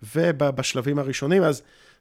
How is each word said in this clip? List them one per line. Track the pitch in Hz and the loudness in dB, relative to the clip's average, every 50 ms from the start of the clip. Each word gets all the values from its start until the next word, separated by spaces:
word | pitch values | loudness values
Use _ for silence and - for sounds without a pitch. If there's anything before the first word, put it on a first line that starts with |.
| 113 107 - | -20 -6 -2
ובשלבים | 156 170 175 160 135 147 143 135 127 131 - - 135 113 143 147 143 | 0 0 0 2 2 0 0 0 -2 -4 -4 -4 -2 -2 -2 -2 -2
הראשונים, | 139 135 131 - 139 143 180 196 180 | -2 -4 -4 -4 0 2 4 4 4
אז | 156 143 - - _ _ _ - - _ _ | 4 2 0 -6 _ _ _ -20 -20 _ _